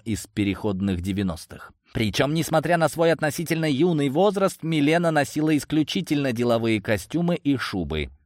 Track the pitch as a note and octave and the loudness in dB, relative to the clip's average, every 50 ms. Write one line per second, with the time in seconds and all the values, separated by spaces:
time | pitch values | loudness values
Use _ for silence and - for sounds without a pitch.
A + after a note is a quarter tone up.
0 | - A2 G#2 F#2 - - - G#2+ G2+ G2+ F#2 - - G#2+ G2 F#2 G2 G2+ F#2+ F2+ | -4 -6 -6 -6 -6 -8 -4 -2 0 0 -2 -2 -2 -4 -2 -2 -2 -2 -2 -2
1 | F2 G2 F#2+ G2+ G2+ F#2 E2 E2 - - - - - - - _ _ _ - - | -2 -4 -2 -2 -2 -4 -4 -8 -12 -16 -18 -18 -20 -20 -20 _ _ _ -4 -2
2 | A2+ G#2 F#2 - C#3 C#3 D#3 E3 D3 - D#3 D#3+ C#3 E3 F3 E3 D#3+ D3 - D3+ | -2 0 0 0 0 0 0 -2 -2 0 0 0 2 2 2 2 2 0 2 2
3 | E3+ E3 D#3+ C#3 D#3+ D#3+ - - E3 - E3 D#3+ D#3+ D#3 C#3+ B2 E3 F3+ E3+ D3 | 2 2 2 2 0 -4 -4 -4 -4 -2 -2 0 0 0 2 2 2 2 2 2
4 | C#3+ C#3 B2+ D#3+ F#3+ G#3 F#3+ G3 G3 F3+ - - - D#3+ E3 D3+ D3 D3 D#3+ F3 | 0 2 2 4 4 4 4 2 0 0 -2 -2 -4 -2 0 2 4 4 4 4
5 | F3 E3 D#3+ D3 C#3 - - D#3 D3+ D#3 D#3+ C#3+ - - D3 D#3 D3 - - G3+ | 2 2 2 2 0 0 0 0 0 2 2 0 0 0 0 0 0 0 -2 -4
6 | F3+ - D3+ C#3+ C#3+ C3+ A#2 A2+ A#2+ A#2+ A#2 A#2 A2+ A#2 A2 G#2+ - - A2 G2+ | -2 -2 0 0 0 0 0 0 2 2 2 2 2 2 2 0 0 0 -2 -2
7 | - - - E3 F3 F3 F3 - - C#3+ C#3 B2 - - - F#2+ E2+ D2 D#2 D#2 | -2 -4 -2 -2 0 0 0 0 0 0 0 0 -2 -4 -4 -4 -4 -2 -2 -4
8 | C#2+ B1+ - - _ | -4 -6 -8 -18 _